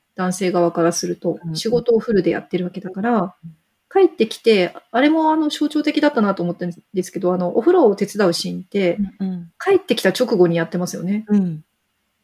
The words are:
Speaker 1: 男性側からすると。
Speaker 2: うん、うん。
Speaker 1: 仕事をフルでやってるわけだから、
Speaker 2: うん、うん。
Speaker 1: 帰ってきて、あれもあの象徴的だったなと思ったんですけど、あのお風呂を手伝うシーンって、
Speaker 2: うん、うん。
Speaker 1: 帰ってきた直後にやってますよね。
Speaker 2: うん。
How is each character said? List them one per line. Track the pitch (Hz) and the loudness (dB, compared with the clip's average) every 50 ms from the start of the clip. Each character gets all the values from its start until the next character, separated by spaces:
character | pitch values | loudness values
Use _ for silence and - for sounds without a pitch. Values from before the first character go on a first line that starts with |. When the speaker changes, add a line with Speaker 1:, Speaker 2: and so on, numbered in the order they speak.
| _ _ _ | _ _ _
Speaker 1:
男 | - 185 185 | -6 -4 -4
性 | 180 - 196 180 | -4 -2 -2 0
側 | 170 175 170 170 | 2 2 2 2
か | 170 170 | 2 0
ら | 165 170 | 0 0
す | 175 - 175 | 0 -2 -4
る | 175 175 | -6 -6
と。 | - - 175 156 - | -4 -4 -4 -4 -4
Speaker 2:
う | - | -6
ん、 | 165 | -10
う | |
ん。 | 156 | -8
Speaker 1:
仕 | 156 - 220 | -6 -4 -2
事 | 240 240 240 240 233 | -2 0 0 2 0
を | 220 | 0
フ | 220 247 214 | 2 0 0
ル | 190 | 0
で | 170 170 | 2 0
や | - 113 | -2 -2
っ | - - | -4 -6
て | - | -6
る | 180 180 | -4 -4
わ | 175 | -6
け | - 185 | -8 -10
だ | - 180 | -12 -12
か | 185 190 | -8 -6
ら、 | 208 240 | -2 0
Speaker 2:
う | 240 | 0
ん、 | 208 | 0
う | 175 | -2
ん。 | 190 - _ - 165 - _ _ _ _ _ _ _ | -4 -6 _ -20 -20 -20 _ _ _ _ _ _ _
Speaker 1:
帰 | - 392 381 - | 2 4 4 4
っ | - | 4
て | - 220 | 0 -2
き | 220 - - | -2 -4 -2
て、 | - 226 214 196 175 170 - - - _ | 2 2 4 4 2 0 -4 -10 -12 _
あ | - 233 | 0 2
れ | 277 302 | 2 4
も | 320 320 320 311 | 4 2 2 2
あ | 311 | 2
の | 320 302 294 | 2 0 -2
象 | - - 302 294 | -2 -2 -4 -2
徴 | - 302 | -2 -2
的 | 294 302 294 294 | -2 -2 0 2
だ | 294 294 | 2 2
っ | 294 | 2
た | 233 | 2
な | 208 202 190 | 0 0 0
と | - | -2
思 | 175 175 | -2 -4
っ | 175 | -4
た | - 180 | -6 -6
ん | 175 170 - - _ - | -8 -8 -10 -14 _ -6
で | 185 | -6
す | 180 - | -6 -6
け | - 233 | -6 -4
ど、 | 190 180 180 | -2 0 0
あ | |
の | 180 180 175 - - | 0 -2 -2 0 0
お | |
風 | - 339 370 | 2 4 4
呂 | 370 285 | 6 6
を | 208 196 | 4 4
手 | - 202 | 2 -2
伝 | - - 202 202 | -4 -2 0 0
う | 170 | 2
シ | 170 - - 180 | 0 0 -4 -6
ー | 175 | -8
ン | 180 | -10
っ | 185 | -8
て、 | _ - 202 190 170 175 214 202 190 - - | _ -2 0 0 0 0 -2 -4 -6 -6 -6
Speaker 2:
う | 196 | -6
ん、 | 185 | -6
う | |
ん。 | 185 175 170 170 _ - | -6 -8 -10 -14 _ -6
Speaker 1:
帰 | - 392 403 | 0 2 2
っ | 349 | 2
て | - - 233 | 2 0 -2
き | - | 0
た | - 190 | 0 0
直 | 185 - 254 214 240 | 0 0 -2 0 2
後 | 175 180 | 4 4
に | 170 170 | 4 4
や | 170 165 | 2 0
っ | 170 | -2
て | - 175 | -4 -4
ま | 185 | -4
す | 180 - | -6 -6
よ | - | -6
ね。 | 165 185 202 214 220 214 | -4 -4 -4 -4 -2 0
Speaker 2:
う | 208 | 0
ん。 | 202 185 175 156 151 - _ _ _ _ _ _ _ _ _ _ _ | 2 2 0 -4 -8 -12 _ _ _ _ _ _ _ _ _ _ _